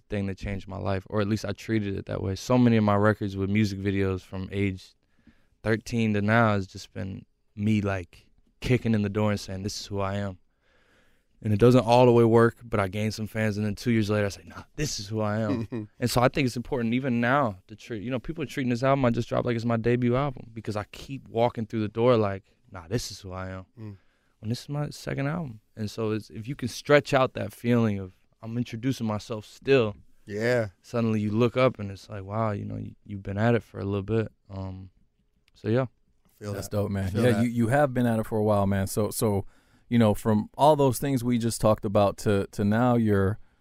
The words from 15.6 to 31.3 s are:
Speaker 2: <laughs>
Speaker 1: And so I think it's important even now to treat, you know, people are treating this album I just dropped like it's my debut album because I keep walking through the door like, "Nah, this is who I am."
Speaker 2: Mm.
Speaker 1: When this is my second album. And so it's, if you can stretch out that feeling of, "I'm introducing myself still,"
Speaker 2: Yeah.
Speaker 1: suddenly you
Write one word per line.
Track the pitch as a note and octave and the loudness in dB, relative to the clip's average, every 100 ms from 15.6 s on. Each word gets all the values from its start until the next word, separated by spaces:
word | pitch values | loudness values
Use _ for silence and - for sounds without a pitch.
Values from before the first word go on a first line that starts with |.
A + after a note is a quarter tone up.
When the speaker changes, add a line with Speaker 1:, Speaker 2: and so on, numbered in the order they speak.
| G#2+ A#2 G#2 | -6 -8 -10
Speaker 2:
<laughs> | - | -4
Speaker 1:
And | B2 | -2
so | B2 | 2
I | B2+ | 2
think | - B2+ | 2 -2
it's | B2 | -2
important | - C3+ A2+ | -6 -4 -2
even | B2 C3+ A#2+ | -2 0 0
now | A#2+ C#3+ B2 F#2 - | 2 2 0 -4 -14
to | G#2+ | -18
treat, | - A2 | -12 -10
you | A2 | -6
know, | C3 | -8
people | - D#3+ | -8 -8
are | C3 | -8
treating | - B2 | -4 -2
this | A#2+ | 0
album | C3+ C#3 B2 | 2 2 2
I | |
just | A#2+ A2+ | 0 -2
dropped | B2 A#2+ | -2 -2
like | A#2 | -2
it's | A#2 | 0
my | A#2 | 0
debut | A2+ B2 A#2+ B2 | 2 2 2 2
album | C#3+ - A#2 | -2 -6 -14
because | A2+ A2+ G#2 | -12 -8 -6
I | G2+ | -8
keep | - - C3+ - | -14 -14 -14 -6
walking | A2 A#2+ - A2 | 0 0 0 -6
through | A2+ | -4
the | G#2 | -4
door | A2+ B2 A#2 | 0 2 4
like, | G#2 G2 _ _ _ | 2 -4 _ _ _
"Nah, | F#2+ E2 | -18 -6
this | A2+ - | -6 -6
is | G2+ | -12
who | F#2+ | -12
I | F#2 F#2 | -10 -10
am." | F#2 F#2 A#2 | -12 -14 -18
Speaker 2:
Mm. | G#2+ G2 _ _ _ _ | -18 -18 _ _ _ _
Speaker 1:
When | A2 | -8
this | A#2+ | -6
is | - | -6
my | D3 D3 | -8 -8
second | - - C#3 C#3 | -10 -8 -6 -4
album. | F3 D#3+ A2 _ - | -4 -8 -12 _ -10
And | G#2+ | -8
so | - A2 | -4 -4
it's, | G#2+ - | -4 -6
if | G2+ A2 | -14 -12
you | C#3+ | -8
can | B2 | -8
stretch | - - D3 - | -4 4 4 4
out | C3+ C3 A2 | 0 0 -2
that | G2+ | -8
feeling | - A#2 A#2+ A2+ G2 | -4 0 2 2 -2
of, | F#2 - _ _ | -8 -16 _ _
"I'm | A2+ A#2 | -10 -6
introducing | A#2+ A2+ C3 B2+ A2 | -6 -6 -4 -2 -2
myself | G#2 - A2 - | -4 -6 -10 -12
still," | - C3+ C3+ A2 - - - - | -6 2 4 4 -2 -16 -20 -10
Speaker 2:
Yeah. | G#2 A#2 B2 G#2 - | -2 0 2 0 -6
Speaker 1:
suddenly | - A#2+ A2+ A2 | -8 -2 0 0
you | G#2+ | 0